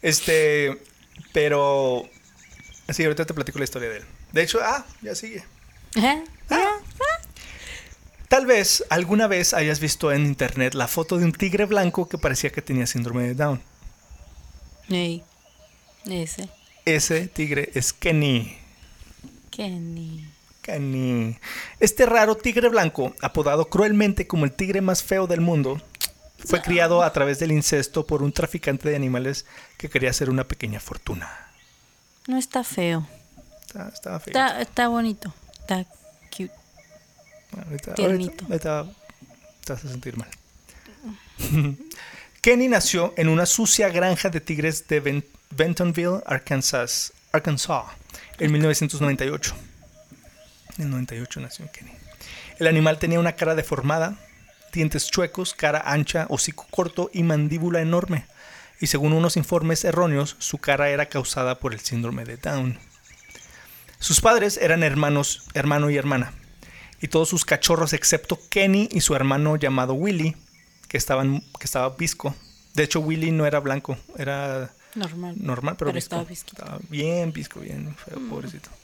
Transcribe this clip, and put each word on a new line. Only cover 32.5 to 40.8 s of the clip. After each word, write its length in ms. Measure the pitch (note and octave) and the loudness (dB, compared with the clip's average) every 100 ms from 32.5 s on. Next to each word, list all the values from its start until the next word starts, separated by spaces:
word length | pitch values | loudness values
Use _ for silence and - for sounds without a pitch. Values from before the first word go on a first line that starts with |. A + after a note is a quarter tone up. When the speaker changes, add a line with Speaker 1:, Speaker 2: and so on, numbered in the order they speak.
| B3+ | -4
Speaker 2:
feo. 440 | A#3+ - F3 E3 D3+ - - - - - - | -4 -2 0 0 -4 -12 -20 -20 -20 -20 -18
Speaker 1:
Está, 220 | G3+ F#3 | -14 -14
está 300 | - - F3 | -12 -10 -10
feo. 120 | - | -4
Speaker 2:
Está, 280 | C4 C4 A#3+ | 0 0 0
está 260 | A#3+ - A#3+ | -6 0 0
bonito. 460 | A#3 A3+ G#3 - - - - | 2 -2 -4 -10 -14 -20 -20
Está 240 | - F#3 F#3 - - _ - | -4 -4 -4 -14 -20 _ -20
cute. 220 | - F#3 D#5 _ F5+ D5 - _ _ D5+ D#5 _ - E3+ | -12 -12 -12 _ -20 -20 -20 _ _ -20 -20 _ -16 -12
Speaker 1:
Ahorita, 280 | C#3+ - - | -12 -10 -2
Speaker 2:
Tiernito. 500 | F#3 F#3 F3+ - - | 0 2 -2 -8 -6
Speaker 1:
ahorita, 320 | E3 D#3+ D3+ | -4 -2 -4
ahorita 140 | D#3+ - - - - - - _ - | -6 -14 -20 -20 -20 -20 -20 _ -12
te 80 | |
vas 120 | C3 C#3+ | -10 -10
a 40 | |
sentir 280 | B2+ B2+ A#2 | -12 -10 -12
mal. 120 | A#2+ - _ _ _ - | -12 -16 _ _ _ -20